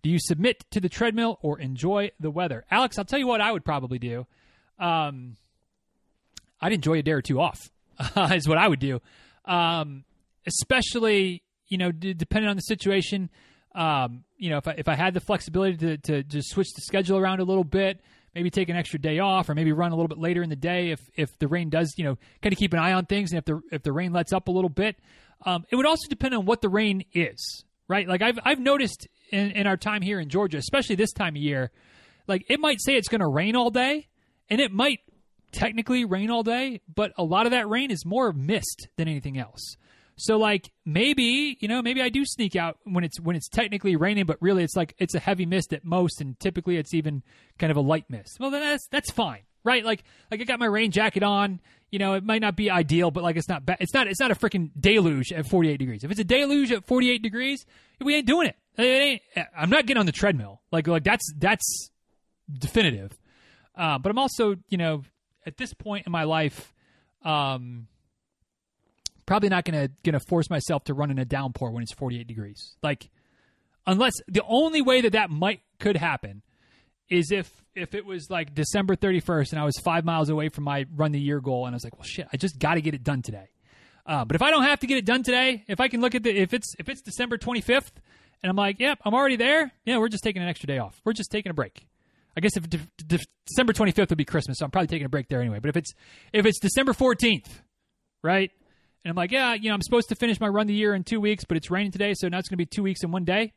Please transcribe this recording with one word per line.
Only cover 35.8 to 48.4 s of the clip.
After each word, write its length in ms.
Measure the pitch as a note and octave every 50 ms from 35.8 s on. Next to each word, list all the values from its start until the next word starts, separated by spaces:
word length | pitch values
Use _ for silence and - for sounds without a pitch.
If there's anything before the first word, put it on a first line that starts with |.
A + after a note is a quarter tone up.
| A3 - B3 B3+ A#3+
rain 260 | G#3 F3+ F#3+ G3+ A3
all 120 | A#3 A#3 A3+
day, 380 | A3 A#3 A#3+ C4 C4+ B3 G3+ _ - D#3+
but 200 | - G#3+ G3+ -
a 80 | - F3+
lot 220 | D#3+ E3+ F#3+ A3+
of 60 | A#3 B3
that 160 | B3 A3+ G#3
rain 220 | G#3+ B3 C4+ C#4
is 140 | G#3+ D#3+ -
more 280 | E3 G3 B3 C4 A3+ F3
mist 560 | C#3+ C3 D3+ G#3+ G3 - - - - - - _
than 120 | - E3 D#3+
anything 300 | D#3 C#3+ - C#3+ C3+ C3
else. 380 | B2 G2+ - - - - - _ _ _ _ _ _ _ _ -
So, 160 | - - A3
like, 360 | G#3+ A3 G#3+ G#3 G3 - - _ _ _
maybe, 720 | E3 D3+ E3+ A3 C4+ D4 C#4 B3 A#3 A#3+ C4+ D4 D4 B3+ _
you 80 | - G#3
know, 120 | A3+ B3+
maybe 220 | A#3+ A#3 C4 C4 B3+
I 60 | B3
do 160 | G#3+ C4+ C#4+
sneak 320 | - - - A3+ G3 -
out 200 | F#3+ E3+ E3+ D#3+ _ _
when 220 | G#3 F#3 F3 F3
it's, 160 | E3 - -
when 160 | E3+ E3 F3
it's 120 | D#3+ - -
technically 460 | - - A#3 G#3 G#3 G3+ G3+ G3+ F3+
raining, 320 | D#3 D#3+ F#3+ G#3 G3+ G3
but 100 | D#3+ D3+ -
really 240 | E3 F#3 G3+ F3+ F3
it's 100 | D#3 -
like, 220 | F#3 E3+ D3+ - _
it's 160 | F#3+ E3+ -
a 60 | E3+
heavy 260 | - - G3 F3+ F#3
mist 260 | E3 F3+ F#3+ D#3+ - D#3+
at 120 | D3+ -
most, 360 | E3 E3+ F#3 F3+ E3+ - -
and 160 | D3+ C3+ B2 _
typically 360 | - F#3+ F#3 F3 E3+ F#3 F3+
it's 160 | E3+ D3+ - -
even 300 | E3 D3+ D3+ D3 C#3 - _ _ _ _ _ _
kind 140 | _ - D#3+
of 60 | D#3
a 40 | C#3+
light 300 | C#3+ C3+ D#3 D#3+ D3+ _
mist. 280 | B2+ G#2+ G2 - - -